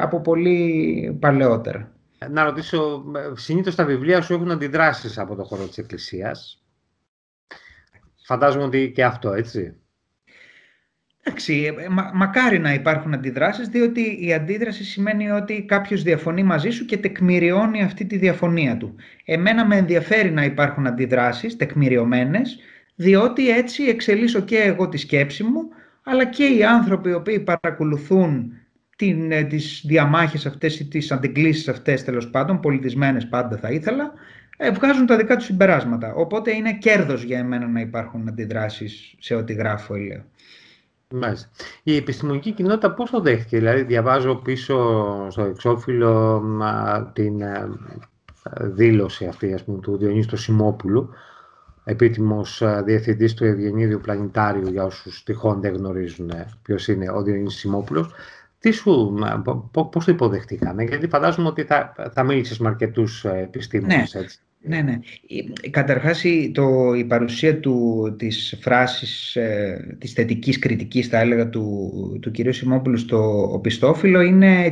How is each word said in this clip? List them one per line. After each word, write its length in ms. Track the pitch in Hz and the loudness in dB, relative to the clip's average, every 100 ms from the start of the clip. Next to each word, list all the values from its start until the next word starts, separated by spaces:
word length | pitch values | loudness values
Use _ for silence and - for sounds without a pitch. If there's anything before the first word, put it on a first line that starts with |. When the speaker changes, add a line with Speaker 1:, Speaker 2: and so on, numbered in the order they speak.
Speaker 1:
από 180 | 156 170 | 0 -2
πολύ 960 | 160 165 180 175 170 160 160 160 - - | 0 2 4 2 2 0 0 -2 -4 0
παλαιότερα. 720 | 147 135 131 113 113 104 110 _ _ _ 135 | 2 4 4 2 0 -8 -10 _ _ _ -6
Speaker 2:
Να 140 | 151 | -2
ρωτήσω, 600 | 151 160 160 165 151 143 139 147 147 | -2 -2 -4 -2 -2 -4 -10 -10 -10
συνήθως 400 | 123 - 165 185 | -10 -4 -2 0
τα 100 | 170 | 0
βιβλία 360 | 147 131 147 180 | 0 0 2 2
σου 140 | 165 | 2
έχουν 160 | 175 175 | -2 -2
αντιδράσεις 680 | 160 143 156 160 139 113 107 | -4 -2 2 2 0 -6 -8
από 160 | 95 | -8
το 100 | 101 | -8
χώρο 220 | 95 98 95 | -8 -8 -10
της 120 | - | -10
Εκκλησίας. 840 | 110 87 - 90 107 - - - _ _ _ _ _ _ _ _ - - - - _ _ _ _ | -12 -12 -12 -8 -8 -8 -14 -20 _ _ _ _ _ _ _ _ -20 -20 -20 -20 _ _ _ _
Φαντάζομαι 400 | - 127 143 135 | -4 2 2 2
ότι 280 | 139 135 131 | 0 0 0
και 100 | 117 | 2
αυτό, 280 | 123 117 107 | 0 0 -2
έτσι. 420 | 98 113 110 87 - _ _ _ _ _ _ - - _ _ _ _ _ _ - | -2 -4 -6 -8 -10 _ _ _ _ _ _ -20 -20 _ _ _ _ _ _ -10
Speaker 1:
Εντάξει, 480 | - - 147 151 123 | -8 -2 -2 -2 -4
ε, 100 | 180 | -4
μα-, 220 | 185 190 | -4 -2
μακάρι 440 | 185 190 254 247 190 | 0 0 2 2 2
να 140 | 151 | 2
υπάρχουν 420 | 143 147 156 156 | 0 2 0 0
αντιδράσεις, 540 | 139 131 127 165 208 - | -4 -4 0 0 0 -2
διότι 500 | 240 233 233 220 202 | 2 2 2 -4 -2
η 120 | 175 | 0
αντίδραση 520 | 160 151 208 226 202 | 0 0 -2 -4 -6
σημαίνει 460 | 196 196 202 208 208 | -8 -4 -2 0 0
ότι 340 | 208 202 214 | -2 -2 -6
κάποιος 380 | 202 202 202 196 | 0 0 0 -2
διαφωνεί 400 | 160 156 165 170 | 2 0 0 0
μαζί 280 | 196 160 185 | 2 2 0
σου 140 | 240 | -4
και 120 | - 202 | -4 -4
τεκμηριώνει 840 | 196 - 180 180 170 185 220 214 | -2 0 2 4 4 4 2 0
αυτή 220 | 190 - | -2 -2
τη 120 | 202 196 | -4 0
διαφωνία 600 | 185 170 175 170 151 113 | 2 2 2 2 0 0
του. 180 | 104 - - - | -6 -12 -20 -16
Εμένα 420 | - 160 190 226 214 | -4 0 2 4 4
με 100 | 202 | 4
ενδιαφέρει 540 | 175 170 160 214 190 | 4 2 2 2 2
να 140 | 156 | 2
υπάρχουν 420 | 143 143 143 147 135 | 0 2 0 0 -2
αντιδράσεις, 720 | 120 127 127 120 117 226 233 | 0 0 2 2 0 -6 -4
τεκμηριωμένες, 1000 | 147 151 135 123 117 123 127 190 269 - - - _ | -2 2 2 4 4 2 2 0 -2 -6 -18 -20 _
διότι 560 | - 180 196 247 240 262 | -2 4 6 4 2 2
έτσι 320 | 233 240 - | 2 0 0
εξελίσσω 560 | 285 233 - 208 233 233 | 0 0 2 2 2 0
και 180 | 190 220 | 0 2
εγώ 300 | 202 170 175 | 2 2 0
τη 80 | 147 | -4
σκέψη 460 | - 143 139 - | 0 2 2 -2
μου, 260 | 214 311 330 - - _ | -2 -2 -4 -12 -20 _
αλλά 240 | - 262 254 | -2 2 2
και 180 | 262 | 2
οι 200 | 285 240 | 4 4
άνθρωποι 440 | 208 233 - 190 180 | 6 6 4 2 0
οι 40 | |
οποίοι 280 | 170 180 208 | -2 0 -2
παρακολουθούν 1120 | 202 170 170 151 156 147 - 190 175 135 117 - _ _ _ - | 0 -2 -2 -2 0 -2 2 4 4 2 -4 -10 _ _ _ -4
την, 360 | 202 160 160 | 0 0 0
ε, 100 | 156 | 0
τις 380 | 147 151 147 - 147 | 0 -2 -6 -8 0
διαμάχες 600 | 156 147 160 160 151 147 | 4 4 4 2 0 -6
αυτές 340 | - 160 151 | -4 -4 -4
ή 80 | 147 | -6
τις 240 | 156 147 | -6 -2
αντιγκλήσεις 560 | 135 135 127 160 156 - | -2 -2 2 2 2 -2
αυτές, 360 | 123 - 131 | -4 0 -2
τέλος 260 | 131 123 117 | -2 -4 -2
πάντων, 300 | 131 151 185 | -2 0 0
πολιτισμένες 680 | 151 135 127 120 139 127 117 | 0 0 -2 0 0 0 -2
πάντα 280 | 123 120 107 | -4 -4 -4
θα 140 | 107 | -4
ήθελα, 420 | 151 180 262 294 - - - _ - | -4 -2 -2 -4 -10 -20 -20 _ -6
ε, 140 | 262 | -2
βγάζουν 360 | 190 277 262 247 | 2 2 4 4
τα 100 | 233 | 4
δικά 200 | 220 240 | 4 0
τους 80 | |
συμπεράσματα. 720 | - 185 190 156 120 117 113 | 0 4 4 4 2 -4 -4
Οπότε 400 | - 165 214 214 | -2 -2 -2 -2
είναι 180 | 220 220 | -2 -2
κέρδος 500 | 202 226 202 143 127 | 0 4 4 4 -2
για 160 | 120 123 | -4 -4
εμένα 280 | 123 123 120 | -4 -4 -2
να 140 | 117 | -2
υπάρχουν 480 | 113 117 110 117 113 | -4 -6 -8 -8 -8
αντιδράσεις 840 | 113 107 110 107 - 107 - - _ | -6 -6 -4 -4 -6 -12 -14 -20 _
σε 160 | - | -6
ό,τι 180 | 117 113 | -4 -4
γράφω 440 | 107 107 104 - 101 | -4 -4 -4 -6 -8
ή 100 | 98 | -8
λέω. 180 | 101 - _ _ - _ _ _ _ _ | -10 -16 _ _ -20 _ _ _ _ _
Speaker 2:
Μάλιστα. 400 | 127 120 92 - - - - | -6 -4 -6 -10 -20 -20 -8
Η 140 | - 151 | -2 0
επιστημονική 540 | 135 131 147 139 220 | -2 -6 -4 -4 -4
κοινότητα 400 | 214 185 220 277 | -4 0 0 0
πώς 180 | 254 240 | -2 -4
το 100 | 247 | -2
δέχτηκε; 380 | 160 113 - 113 | 2 0 0 0
Δηλαδή, 240 | 113 127 | 2 2
διαβάζω 520 | 120 120 120 131 131 | 2 0 2 2 2
πίσω 420 | 127 131 127 - 131 120 110 104 101 98 | -2 -2 -6 -2 0 2 2 0 -2 -6
στο 120 | 110 | -4
εξώφυλλο, 1000 | 101 95 120 117 123 120 117 110 110 110 | -4 -2 0 0 0 2 4 4 4 2
μα, 680 | 110 110 107 107 104 104 107 | 0 -2 -2 -2 -2 -2 -4
την, 260 | - 104 104 | -4 -2 -2
ε, 280 | 101 101 101 104 - - - _ _ - - - | -4 -6 -8 -10 -14 -18 -20 _ _ -18 -14 -8
δήλωση 680 | 104 95 113 107 95 - 90 | -4 4 6 6 2 -4 -8
αυτή, 260 | 85 101 | -6 -4
ας 120 | 92 | -4
πούμε, 140 | - 98 | -6 -8
του 180 | 98 101 | -4 -2
Διονύση 320 | 101 107 110 | 0 0 0
του 80 | 110 | -2
Σιμόπουλου, 720 | - 110 107 107 95 113 123 - - - - _ _ _ | 0 2 2 0 0 0 0 -8 -20 -20 -20 _ _ _
επίτιμος, 800 | - 113 117 110 110 107 95 - | -6 2 2 4 0 0 -4 -2
ε, 200 | 110 104 | 0 0
διευθυντής 500 | 101 110 113 110 110 | 2 0 2 2 0
του 100 | 113 | 2
Ευγενίδιου 560 | 113 101 104 107 110 104 | 0 0 0 0 0 0
Πλανητάριου, 680 | - 101 101 110 104 101 95 | -4 -6 -4 0 0 0 -2
για 140 | 95 | -2
όσους 380 | 95 - - - | -4 -6 -16 -14
τυχόν 380 | - 110 113 101 | -8 -4 0 0
δεν 140 | 101 | -2
γνωρίζουν, 560 | 92 98 92 87 87 85 | -4 -4 -6 -6 -8 -10
ε, 160 | 85 85 - | -10 -12 -12
ποιος 260 | - 98 - | -4 -4 -2
είναι 220 | 98 92 | -2 -2
ο 120 | 104 | -4
Διονύσης 380 | 101 101 101 - | -2 -2 -4 -6
Σιμόπουλος. 500 | 101 101 104 78 82 - - - _ _ | -4 -4 -2 -2 -4 -8 -20 -20 _ _
Τι 120 | 226 | 0
σου, 440 | 220 208 143 107 101 | 2 4 4 4 0
μα, 240 | 107 107 | -2 -2
πο-, 240 | 113 127 - | -4 -4 -4
πο-, 160 | 160 160 | -2 -2
πώς 160 | 170 | 0
το 80 | 170 | 2
υποδεχτήκανε; 720 | 170 117 98 - 98 - 95 | 2 2 0 -6 -6 -4 -4
Γιατί 240 | 117 143 165 | -4 -4 -2
φαντάζομαι 400 | 147 165 170 165 | 0 0 0 -2
ότι 140 | 160 | -2
θα, 320 | 151 143 - - - | 0 0 0 -8 -8
θα 100 | 131 | -2
μίλησες 360 | 131 135 120 113 | 0 0 -2 -2
με 100 | 113 | -2
αρκετούς, 560 | 110 110 113 110 - | 0 -2 0 -2 -2
ε, 160 | 107 92 | -4 -4
επιστήμονες, 720 | 92 - - 107 98 160 110 | -6 -10 -6 -4 0 2 0
Speaker 1:
Ναι. 60 | 98 | -4
Speaker 2:
έτσι. 180 | 92 - _ _ - | -10 -14 _ _ -6
Speaker 1:
Ναι, 140 | 160 | -2
ναι. 180 | 143 117 - - - | -2 -2 -8 -18 -14
Η, 440 | - - - - | -12 -10 -12 -6
καταρχάς, 540 | 143 139 127 147 165 | -2 0 0 0 0
η, 260 | 180 170 147 | 2 2 2
το, 380 | - 139 131 127 | 2 4 4 4
η 100 | 123 | 2
παρουσία 560 | 120 117 117 - 156 156 | 2 0 0 0 2 2
του, 540 | 139 123 117 113 110 107 | 2 2 2 0 -2 -4
της 400 | 113 110 - - | -4 -4 -6 -6
φράσης, 760 | - 123 123 - 117 - - 120 | 2 4 2 0 -8 -10 -8 -4
ε, 600 | 113 104 101 95 - 95 | -2 -2 -4 -6 -10 -12
της 140 | - | -6
θετικής 460 | - 113 113 139 135 | -2 0 0 0 0
κριτικής, 500 | 123 110 113 127 120 | 0 -2 -2 -2 0
θα 100 | 113 | 2
έλεγα, 300 | 117 117 117 | 4 2 0
του, 680 | 113 104 101 95 - 95 104 | -2 -4 -4 -6 -6 -8 -8
του 100 | - | -6
κυρίου 220 | 110 120 | -4 -2
Σιμόπουλου 440 | 127 127 131 131 117 | -2 0 0 2 -2
στο 520 | 117 113 110 104 98 | 0 2 2 2 0
οπιστόφυλλο 680 | 95 113 107 131 160 196 185 | 0 -2 2 2 4 6 6
είναι 500 | 180 190 190 180 175 | 6 8 8 6 4